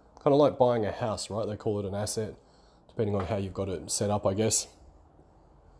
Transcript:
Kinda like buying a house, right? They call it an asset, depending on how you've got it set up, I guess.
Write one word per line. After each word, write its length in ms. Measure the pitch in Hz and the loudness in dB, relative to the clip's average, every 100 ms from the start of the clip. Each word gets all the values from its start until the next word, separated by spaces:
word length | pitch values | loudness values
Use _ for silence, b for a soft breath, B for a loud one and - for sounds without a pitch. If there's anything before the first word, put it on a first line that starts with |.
| b b | b b
Kinda 140 | 147 139 | 2 6
like 200 | 143 - | 4 6
buying 300 | 123 120 101 | 4 4 0
a 60 | |
house, 360 | - 117 98 - | -2 -4 -4 -4
right? 180 | 104 104 | -4 -4
They 100 | 104 | -4
call 220 | 117 104 | -4 -2
it 40 | |
an 100 | 98 | -4
asset, 420 | 101 104 113 104 - b b b b _ | -4 -4 -4 -6 -8 b b b b _
depending 280 | - 104 | -4 -2
on 120 | 101 87 | -2 -2
how 100 | 104 | -4
you've 160 | 95 | -4
got 160 | 92 98 | -4 -4
it 220 | 85 - | -4 -4
set 180 | - 104 | -2 0
up, 160 | 104 | 2
I 80 | 98 | 0
guess. 360 | 95 110 - - - - - _ _ - _ _ _ - | 2 2 0 -4 -14 -20 -20 _ _ -20 _ _ _ -20